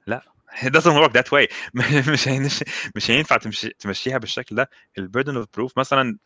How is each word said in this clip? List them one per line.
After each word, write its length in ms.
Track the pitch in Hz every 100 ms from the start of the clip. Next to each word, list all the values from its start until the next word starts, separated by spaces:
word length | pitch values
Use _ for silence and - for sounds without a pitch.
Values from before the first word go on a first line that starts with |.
| -
لا، 160 | 120 - _ _
<laughs> 180 | -
it 40 | 127
doesn't 340 | 151 160 147
work 80 | 151
that 160 | 120 123
way. 120 | 143 123 - -
<laughs> 380 | 123 120 143 135
مش 160 | 147 131
هينش-، 600 | 135 139 - 147 - - 107
مش 140 | -
هينفع 260 | 120 156 113
تمشي... 320 | 110 107 110
تمشيها 500 | - 104 95 - 131
بالشكل 380 | 123 - 127 107
ده. 140 | 135 _ _ -
ال 120 | 95 117
burden 260 | 139 131
of 20 | 107 -
proof 120 | 127 -
مثلًا 400 | 135 139 127 107